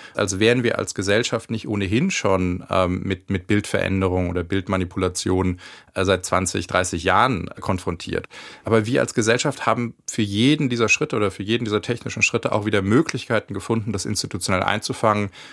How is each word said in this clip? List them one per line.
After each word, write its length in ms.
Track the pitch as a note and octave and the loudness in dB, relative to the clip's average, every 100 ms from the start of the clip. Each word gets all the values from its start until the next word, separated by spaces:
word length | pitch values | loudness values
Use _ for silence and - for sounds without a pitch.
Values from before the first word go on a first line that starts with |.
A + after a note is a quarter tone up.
| - | -8
als 240 | - G2+ F#2+ | -2 -2 2
wären 240 | A2 B2+ | 4 4
wir 160 | A#2 - | 2 0
als 160 | G2+ | -2
Gesellschaft 560 | - F#2+ G#2 B2 A#2 - | -4 0 0 0 -4 -4
nicht 160 | A2 - | -8 -4
ohnehin 300 | G#2 G2 A2+ F#3+ | -2 0 0 0
schon, 520 | - G2+ F#2+ F2+ F2 - | 0 2 2 2 -2 0
ähm, 320 | F#2 F2+ F#2 | 2 2 0
mit, 260 | F#2+ F#2 - | -4 -6 -4
mit 160 | F#2+ - | -4 0
Bildveränderung 840 | G#2 - G2 F#2 F#2+ F#2+ F2+ F2+ | 0 2 -2 0 0 2 0 0
oder 160 | F2 | -2
Bildmanipulation, 1160 | F2 G2 F2+ F#2 F2+ - F#2 - F#2+ F#2 F#2 F2+ - - - | -2 -2 0 -2 -2 -2 -2 -2 0 2 0 -2 -8 -20 -8
äh, 100 | - | -2
seit 220 | F#2+ F#2 - | 2 0 0
zwanzig, 400 | F2+ F#2 G2 F#2+ | 0 0 -4 -2
dreißig 380 | F2+ F#2+ E2+ | 0 0 -2
Jahren 440 | F2+ F#2 B2+ A2 - - | 2 4 4 0 -6 -6
konfrontiert. 680 | - F#2 - F2 - E2 - - - - | -4 -2 -4 -6 -4 -6 -6 -14 -18 -10
Aber 200 | - A2+ | 0 2
wir 160 | G#2+ C3+ | 2 2
als 140 | B2 | 2
Gesellschaft 500 | - A2 B2 D3 - | 2 2 2 0 0
haben 300 | - A#2 A#2 - - | 0 0 -2 -8 -8
für 140 | - | -4
jeden 480 | G#2 G2+ C3 D3+ C3+ | 0 2 4 4 0
dieser 220 | A#2 G#2+ | 2 2
Schritte 260 | - D3+ A#2+ | 2 0 0
oder 140 | G2+ | 0
für 120 | - | -2
jeden 220 | G2+ A#2+ | -2 -2
dieser 160 | A2+ G#2 | 0 -2
technischen 400 | - A#2 A2+ A#2 | -2 -4 -6 -2
Schritte 320 | - A#2+ - | 0 0 0
auch 140 | G#2+ G#2+ | 0 2
wieder 160 | G#2 | 2
Möglichkeiten 720 | F#2+ B2 E3 C3 - A2+ - | 4 4 4 -2 -2 -2 -2
gefunden, 400 | G2+ - A2+ G#2+ | -6 -2 -2 -2
das 100 | G2+ | -4
institutionell 580 | G#2+ G2+ - G2 - F#2 | -4 -4 -4 -6 0 0
einzufangen 680 | F#2+ G#2+ - - A2 G#2 G2 - - | 2 0 -4 0 2 2 -2 -8 -20